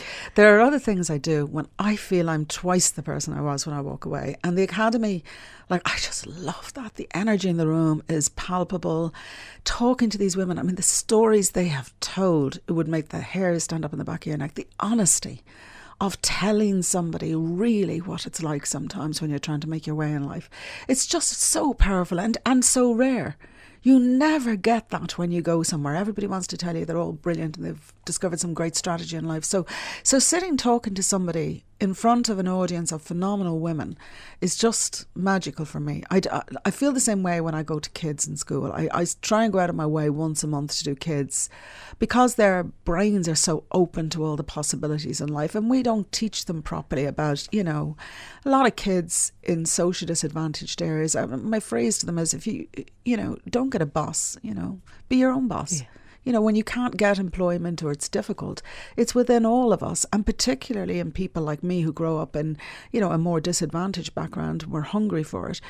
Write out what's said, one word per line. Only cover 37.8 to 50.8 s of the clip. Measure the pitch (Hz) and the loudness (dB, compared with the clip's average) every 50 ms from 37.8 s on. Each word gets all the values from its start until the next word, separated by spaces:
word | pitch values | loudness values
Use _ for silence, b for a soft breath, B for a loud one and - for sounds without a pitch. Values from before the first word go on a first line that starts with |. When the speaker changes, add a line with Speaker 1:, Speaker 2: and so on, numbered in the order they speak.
Speaker 1:
to | 151 - | -6 -8
kids | - - - 151 151 143 - 151 | -10 -6 -4 -4 -4 -4 -4 -6
in | 151 | -6
school. | 147 - - 147 139 - 143 | -8 -6 -4 -4 -2 -2 -4
I, | - - 160 151 | -4 -2 -2 -2
I | - - | 0 0
s-, | 175 175 - - | 0 -2 -2 -4
try | - - 220 214 226 | 0 2 4 4 4
and | 220 | 4
go | 190 190 | 4 4
out | 180 175 | 2 2
of | 170 | 2
my | 165 156 | 0 0
way | 151 151 160 151 151 | 2 2 2 2 2
once | 143 151 160 160 156 151 - | 2 0 0 -2 -2 -2 -2
a | |
month | 151 151 143 143 143 - - | -2 -2 -2 -2 -4 -4 -4
to | - | -4
do | 147 139 | -4 -4
kids | 139 - 170 156 143 139 - - - - - B B B B B B B B B B | -4 -4 -2 -2 -2 -2 -2 -2 -4 -4 -4 B B B B B B B B B B
because | 240 - - 247 254 247 - | 0 2 4 4 4 4 4
their | - 214 196 190 180 170 - - - - | 4 4 4 4 2 0 -4 -8 -8 -4
brains | - 170 170 202 214 208 196 175 170 | -2 0 2 2 4 2 2 2 2
are | 160 | 0
so | 151 - - 160 156 - - | 2 2 2 0 0 -2 0
open | - 185 180 170 - 185 160 156 | 2 2 2 2 2 -2 -4 -4
to | 156 160 156 | -2 -2 -2
all | 156 151 | -2 -2
the | 147 147 | -2 -4
possibilities | - - 156 147 - - 135 - 151 151 151 151 - 147 147 | -6 -6 -6 -4 -4 -2 -2 -2 -2 -2 -2 -4 -4 -4 -4
in | 151 147 | -4 -2
life, | 151 147 151 156 - | -2 -2 -2 -2 -2
and | 214 214 233 | 0 2 2
we | 254 262 | 2 2
don't | 240 240 226 214 185 - | 4 2 2 0 -2 -2
teach | - - 220 214 - - - | -4 -4 -2 -2 -4 -4 -6
them | - 175 160 | -4 -6 -6
properly | 151 - 170 156 151 - - 131 143 | -6 -6 -6 -6 -6 -4 -2 -2 -2
about, | 143 135 - 151 151 147 143 - - | -2 0 0 0 0 0 -2 -4 -2
you | - 214 196 | -2 0 0
know, | 170 151 151 147 151 151 B B B B B B B B B B | 0 0 -2 -2 -4 -6 B B B B B B B B B B
a | 277 | 2
lot | 269 269 269 | 4 6 6
of | 233 - | 4 2
kids | - - 208 185 180 165 175 - - - - - - | 0 0 0 0 0 0 0 -2 -2 -2 -2 -4 -6
in | - - 175 165 160 | -4 -2 -2 0 0
socially | 160 - - 170 175 185 - 175 | 0 0 2 2 2 0 -2 -4
disadvantaged | 170 165 160 - 147 151 160 160 160 151 - 165 - - - | -4 -2 -2 -2 -2 -2 -2 -4 -4 -4 -6 -8 -8 -6 -4